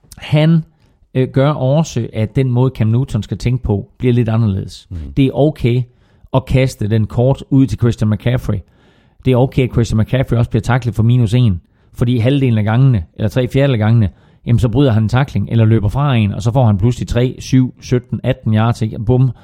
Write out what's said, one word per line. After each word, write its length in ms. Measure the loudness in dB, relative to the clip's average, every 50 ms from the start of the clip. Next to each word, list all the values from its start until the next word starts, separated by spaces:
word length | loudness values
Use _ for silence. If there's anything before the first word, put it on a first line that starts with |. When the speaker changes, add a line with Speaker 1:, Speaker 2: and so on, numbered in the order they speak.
| _ -20 -20 -16
Speaker 1:
han, 460 | -8 -2 0 2 4 4 2 2 0 -2 _ _ _ _ _ _ _ _ -2
øh, 140 | -2 -2 0
gør 220 | 2 2 2 2
også, 560 | 0 0 0 0 0 0 0 -2 -2 -6 -6 -4 -4
at 240 | -4 -4 -2 0
den 140 | -2 0 0
måde, 220 | 2 2 0 0 0
Cam 100 | 0 0 0
Newton 340 | 0 0 -2 -2 -4 -4 -4
skal 160 | -4 -6 -6
tænke 240 | -4 -2 -2 -2 -2
på, 280 | -2 -2 -4 -4 -8 _ -4
bliver 160 | -2 0 2
lidt 140 | 2 0 0
anderledes. 580 | 0 0 0 0 -2 -4 -6 -10 -14 -18 -18 -14
Speaker 2:
Mhm. 80 | -14 -12 -12 -6 -2
Speaker 1:
Det 100 | 0 0
er 40 | 0 2
okay 480 | 0 0 0 0 0 -2 0 0 0 -2 -6 _ _ _ _ _ _ _ -4 -4
at 120 | -4 -2
kaste 420 | 0 0 0 0 0 -2 -4 -4 -2
den 180 | 0 0 0
kort 380 | -2 -2 0 0 0 0 -2 -2 0
ud 160 | 2 2 2
til 120 | 2 0 0
Christian 320 | 0 0 0 0 -2 -2
McCaffrey. 480 | -2 -2 -2 -2 -2 -2 -4 -4 -6 -6 -8 _ _ _ _ _ _ _ _ _ _ _ -2
Det 80 | 0 2
er 40 |
okay, 260 | 2 2 0 0 -2 -2 0
at 40 | 0
Christian 280 | 0 0 0 0 -2
McCaffrey 380 | 0 0 0 -2 -2 0 0 0
også 120 | 0 0
bliver 100 | -2 -2 0
tacklet 320 | 0 -2 -2 -2 -2 -2
for 80 | 0 2
minus 320 | 2 2 2 2 2 2
en, 260 | 2 2 2 0 -2 -6 _ _ _ _ _ _
fordi 240 | -4 -2 0 0 0
halvdelen 400 | 0 0 0 2 2 0 0 0
af 60 | 0
gangene, 400 | 0 2 2 4 4 2 2 -2 -4 _
eller 120 | -6 -4 -2
tre 200 | -2 -2 -2 0
fjerdedele 260 | 0 0 2 2 2
af 40 | 2 2
gangene, 220 | 2 4 2 2 0 -2 _ _ _ _ _ -4
jamen, 120 | 0 0 2
så 100 | 2 0
bryder 240 | 2 2 2 2 2
han 100 | 2 0
en 60 | 0
tackling, 400 | 0 0 -2 -2 -4 -6 -4 -2
eller 140 | 0 2 4
løber 240 | 4 2 2 0 0
fra 260 | -2 -2 -2 0 0
en, 160 | 0 0 0 -2
og 80 | -2 -4
så 100 | -2 0
får 120 | 2 2
han 120 | 2 2 2
pludselig 300 | 0 0 -2 -2 -4 -4
tre, 280 | -2 0 0 -2 -4 -6
syv, 360 | -6 0 2 2 2 0 -2 -10
sytten, 400 | -6 -2 -2 -2 -2 -4 -10 -6 -4
atten 300 | -4 -4 -4 -2 -2 0
yards, 280 | 0 2 0 0 -2 -4
ikke? 160 | -6 -6 -6
Bum. 320 | -2 0 2 2 2 0 -2 -6